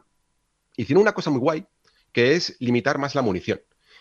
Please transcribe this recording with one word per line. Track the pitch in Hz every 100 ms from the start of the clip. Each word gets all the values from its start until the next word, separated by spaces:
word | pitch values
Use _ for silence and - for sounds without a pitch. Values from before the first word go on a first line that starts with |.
| _ _ _ _ _ _ _ -
hicieron | 113 160
una | 214
cosa | 202 170
muy | 135
guay, | 139 160 - _ _ _ _
que | - 120
es | 170 - -
limitar | 123 120 135 143
más | 139
la | 143
munición. | 120 92 95 104 _ _ _ -